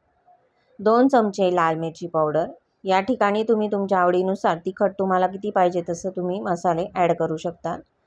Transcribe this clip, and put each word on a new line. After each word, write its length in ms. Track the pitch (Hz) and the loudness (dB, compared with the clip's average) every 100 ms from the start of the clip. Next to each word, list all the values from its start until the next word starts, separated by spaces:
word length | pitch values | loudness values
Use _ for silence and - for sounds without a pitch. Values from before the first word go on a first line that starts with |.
| _ _ _ _ _ _ _ _ | _ _ _ _ _ _ _ _
दोन 300 | 202 233 269 | 2 4 6
चमचे 460 | 247 208 196 185 | 4 2 0 0
लाल 200 | 180 165 | 2 2
मिरची 320 | 160 165 156 170 | 0 -4 -8 -6
पावडर, 400 | 160 151 156 254 - _ _ | -2 0 0 -4 -8 _ _
या 160 | 190 190 | 0 0
ठिकाणी 420 | 196 247 202 208 | 0 0 0 0
तुम्ही 260 | 220 220 214 | 0 0 0
तुमच्या 260 | 202 196 190 | -2 0 2
आवडीनुसार 600 | 175 180 185 196 - 165 185 | 2 2 0 0 -2 -2 -4
तिखट 260 | 185 202 196 | -2 -2 0
तुम्हाला 280 | 190 180 185 | 0 2 0
किती 240 | 190 208 | -2 -4
पाहिजे 320 | 202 180 180 175 | 2 2 0 -4
तसं 220 | 170 190 | -6 -6
तुम्ही 300 | 185 180 196 | -6 -4 -4
मसाले 460 | 214 170 185 165 185 | -4 -2 -2 -2 -4
ॲड 180 | 175 170 | -2 0
करू 240 | 165 160 160 | 0 -2 -4
शकता. 400 | 175 165 165 175 - _ | -8 -8 -10 -10 -12 _